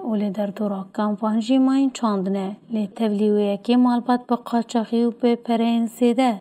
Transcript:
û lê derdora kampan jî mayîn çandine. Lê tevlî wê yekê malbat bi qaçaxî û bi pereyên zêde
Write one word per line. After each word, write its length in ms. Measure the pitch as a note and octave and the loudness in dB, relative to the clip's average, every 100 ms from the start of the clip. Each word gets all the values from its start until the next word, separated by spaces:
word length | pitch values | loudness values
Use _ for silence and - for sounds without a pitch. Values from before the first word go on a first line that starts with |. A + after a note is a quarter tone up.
| C#4+ | -4
û 20 | G#3+ | -2
lê 160 | G#3 F#3+ | -2 -2
derdora 500 | G3+ G3 G#3 G3 F#3+ | -4 -4 -4 -4 -8
kampan 460 | - G#3 G#3 A3 A3+ | -4 -2 -2 -2 -2
jî 200 | A3 C4 | 2 2
mayîn 300 | C4 C4+ C4+ | 4 2 0
çandine. 680 | - A3+ G3+ F#3+ G3 F#3+ G#3 - | 0 -2 -2 -2 -4 -4 -8 -8
Lê 140 | A3 G3+ | -6 -4
tevlî 420 | - A3+ G3+ G#3+ G#3 | -4 -2 0 2 2
wê 100 | G3+ | 0
yekê 220 | G3+ G#3+ B3 | -2 2 4
malbat 520 | B3 A#3+ B3 B3 B3 | 4 2 0 -2 0
bi 40 | |
qaçaxî 680 | A#3+ - A#3 A3+ A#3+ G#3+ A#3 A#3 | -4 -2 -4 -2 -2 -2 0 0
û 40 | A3+ | 0
bi 100 | A#3+ A#3 A#3+ | 0 0 0
pereyên 400 | A3+ A#3 A#3 A#3 - | 0 2 0 -2 0
zêde 340 | A#3+ A#3 C4 G3+ | 2 4 2 0